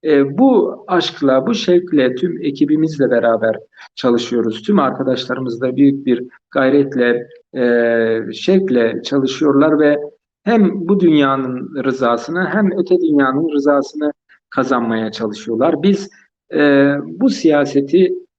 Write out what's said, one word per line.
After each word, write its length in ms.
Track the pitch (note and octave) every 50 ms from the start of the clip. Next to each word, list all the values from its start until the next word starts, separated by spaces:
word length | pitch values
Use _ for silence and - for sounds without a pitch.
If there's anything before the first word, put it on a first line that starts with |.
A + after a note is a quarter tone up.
| -
E, 340 | D#3+ D3+ C#3+ C#3 C#3 C#3+ F3+
bu 460 | B3+ C4+ B3+ G#3 - - - - - -
aşkla, 600 | F#3 F3 - - - - D3 C#3 C3 C3 C3+ G3
bu 60 | A#3+
şevkle 640 | G#3 - - F3+ F3 F3+ - - D3 C3 B2+ B2+
tüm 260 | - - F3 E3 -
ekibimizle 680 | - D3+ C#3 - D3+ C#3+ D3+ D3+ D#3+ D#3+ D#3 C#3 C#3 A#2
beraber 460 | B2 A#2 A#2 A#2 A2+ A2 A2 A2+ A2 - - _ _ - - - _
çalışıyoruz. 680 | - - B2+ A#2+ A#2 A#2+ - B2+ A#2+ A2+ A#2 A2 -
Tüm 180 | - - G#3 G3
arkadaşlarımız 840 | C#3+ C3 C3 - C#3+ C3 B2+ B2 B2+ - C3+ C3 C3 B2 A#2 A#2
da 140 | C3 B2+ B2+
büyük 300 | C#3 C#3+ C#3 C#3 C#3 -
bir 180 | C3 B2 A#2+ B2 B2+ _ _ _ _
gayretle, 760 | - C#3+ C3+ C3 C3+ C#3+ C#3 C3+ - B2+ B2 A#2+ A#2+ A#2+ A#2+ - - - _ _ -
e, 80 | C3 B2 B2 A#2+ A#2+ A#2 A#2 A#2 A#2 A2+ A2+ A2+ A2+ G#2+ F#2+ A2
şevkle 680 | - - - F#3+ F#3+ F#3+ - B2+ B2 A#2 A2+ A2 A2+ -
çalışıyorlar 760 | - C#3+ C#3+ C3 B2+ C3 - D#3 D3 C#3 C#3 D3 D#3 D3+ D3
ve 200 | D3+ D3 D3 D3 - - _ _ _ _ _ _ _
hem 440 | G3+ A#3 A3+ G3+ F3+ - G3 E3+ E3+
bu 120 | G3+ G3
dünyanın 840 | F3+ E3+ D#3 D3+ C#3+ C3+ C3+ C3+ C3+ B2+ B2+ B2 B2+ - - C#3 B2
rızasını 640 | C3+ B2 - C3 A#2 A#2+ A#2 - - D#3+ F3+ F#3+
hem 260 | D3+ - G#3 G#3 F#3+
öte 260 | F3 G3 F3 - F#3 F3+
dünyanın 480 | E3+ D#3+ D3+ C#3+ C#3 C3 C3 C#3+ - D#3+ -
rızasını 560 | C#3+ C#4 D3 - C#3 C#4 - - D3+ - D3 D3 _ _ _ _ _ _ _
kazanmaya 640 | - - B2+ A#2+ C3+ B2 A#2 A2+ A2+ A2 A2 A2
çalışıyorlar. 720 | G#2+ - A#2 G#2+ G#2 - - A#2 A#2 A2 C3 - - C#3+ D#3
Biz, 260 | G3 G3 G3 - - _ _ _ _ _ _ _ _ -
e, 400 | D#3 D3 C#3+ C#3+ C#3 C#3 C#3+ C#3+ C#3+ D3
bu 240 | D#3+ E3 F3 A#3 C4+
siyaseti 840 | - - - E3 D3+ D3 C#3+ C#3 - C#3+ C#3 C#3 D3+ F3+ F#3 F3+ - - - _ _